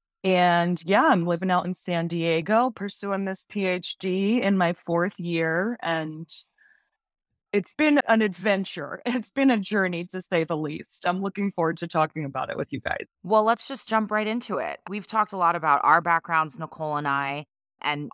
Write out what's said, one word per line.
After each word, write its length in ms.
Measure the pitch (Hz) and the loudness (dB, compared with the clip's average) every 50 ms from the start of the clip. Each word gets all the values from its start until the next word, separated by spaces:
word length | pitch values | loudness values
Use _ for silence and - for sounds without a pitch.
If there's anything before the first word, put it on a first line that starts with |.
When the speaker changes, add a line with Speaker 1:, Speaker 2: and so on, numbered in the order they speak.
| _ _ _ _ - | _ _ _ _ 0
Speaker 1:
And 580 | 185 185 180 180 175 175 175 170 175 180 - - | 2 4 6 6 6 4 4 4 2 0 -2 0
yeah, 220 | 170 196 226 302 | 2 4 4 6
I'm 180 | 320 226 180 165 | 6 4 4 2
living 240 | 175 170 170 185 185 | 0 0 0 0 2
out 140 | 180 180 - | 2 2 0
in 80 | 180 180 | -2 -6
San 340 | - - 185 175 165 170 | -6 -4 -4 -2 -2 -2
Diego, 600 | 165 170 170 165 165 160 165 156 196 214 226 254 254 | -2 -2 0 0 2 2 0 2 2 2 4 2 2
pursuing 560 | 220 - 196 202 - - 202 202 196 190 196 | -2 -4 -8 -8 -8 -6 -6 -4 -4 -2 -2
this 200 | 190 190 - - - | -4 -6 -8 -10 -8
P 160 | - 202 190 | -4 -2 0
H 320 | 185 180 185 - - - | 0 0 -2 -4 -6 -8
D 440 | - - 190 180 190 196 208 233 247 | -4 -4 -2 0 2 2 2 2 2
in 160 | - 196 202 | 2 2 2
my 140 | 190 180 170 | 4 2 2
fourth 480 | 180 - - - 170 170 175 202 - - | 0 -2 -4 -2 0 0 0 -2 -4 -6
year. 580 | 170 175 170 165 165 160 160 170 196 226 240 - | -6 -2 -2 0 0 0 0 0 -2 -2 -4 -4
And 480 | - 165 165 160 156 156 156 156 165 - - - - _ _ _ _ _ _ _ _ _ _ _ _ _ _ _ _ _ _ _ _ _ - | -4 -4 -2 -2 -4 -6 -8 -10 -12 -12 -12 -14 -14 _ _ _ _ _ _ _ _ _ _ _ _ _ _ _ _ _ _ _ _ _ -2
it's 200 | 202 - - - | -2 -2 -2 -2
been 280 | - 311 302 294 285 - - | 0 2 4 4 4 4 4
an 120 | 226 220 | 4 4
adventure. 800 | 220 208 170 - 190 214 196 196 190 - - 175 143 135 151 - - | 4 2 0 -2 0 0 0 0 -2 -4 -6 -8 -8 -8 -8 -6 -4
<laughs> 20 | |
It's 260 | 240 247 254 208 - | -2 -2 -2 -4 -4
been 180 | - 269 269 269 | 0 2 4 4
a 80 | 247 | 4
journey, 460 | 208 190 - 208 202 190 180 175 170 180 | 4 0 0 0 0 0 0 0 -4 -6
to 140 | - - 185 | -6 -8 -8
say 220 | - - 190 165 160 | -4 0 0 0 2
the 140 | 156 170 | 0 -2
least. 500 | 151 156 147 156 170 - - - - - | -4 -4 -4 -6 -8 -10 -12 -10 -6 -2
I'm 140 | 180 180 190 | -2 -2 -2
looking 300 | 196 196 - 202 202 196 | -2 -6 -4 -2 -4 -2
forward 260 | - - 165 160 160 | 0 0 0 0 0
to 100 | - 170 | -2 -4
talking 380 | 165 - 160 156 156 - 156 151 | -2 0 0 0 0 -2 -6 -8
about 240 | 139 135 131 139 139 | -6 -6 -6 -6 -4
it 80 | - | -4
with 160 | - 151 - 143 | -6 -6 -6 -6
you 80 | 127 | -6
guys. 240 | - - - - - - _ _ - | -4 -4 -6 -6 -8 -12 _ _ -2
Speaker 2:
Well, 200 | 180 214 214 214 | 2 4 4 4
let's 220 | 220 233 - - | 4 2 0 -2
just 220 | - 269 214 - | -8 -8 -8 -4
jump 240 | - 220 220 214 214 | 0 0 0 0 0
right 160 | 214 214 214 | -2 -2 -2
into 300 | 214 220 240 - - 190 | -2 -2 -4 -4 -4 -4
it. 240 | 135 104 76 71 - - - | -4 -4 -4 -6 -8 -10 -8
We've 180 | 196 208 180 | -8 -8 -8
talked 240 | - 214 220 208 - | -4 0 0 0 0
a 60 | 202 | 0
lot 180 | 190 175 165 170 | 0 2 2 2
about 240 | 170 156 156 143 143 - | 2 2 2 4 4 6
our 160 | 139 156 170 | 6 4 4
backgrounds, 580 | 156 175 170 165 - - 165 160 156 151 131 - | 4 4 0 0 0 0 0 0 0 -2 -4 -10
Nicole 380 | 160 151 - - 156 151 147 | -12 -10 -8 -6 -4 -2 -2
and 100 | 147 147 | -2 0
I, 380 | 143 139 139 139 139 143 147 147 _ _ _ _ _ _ - | 0 0 0 -2 -4 -6 -8 -10 _ _ _ _ _ _ -6
and 320 | - 147 147 147 151 - | -4 -4 -2 -4 -4 -6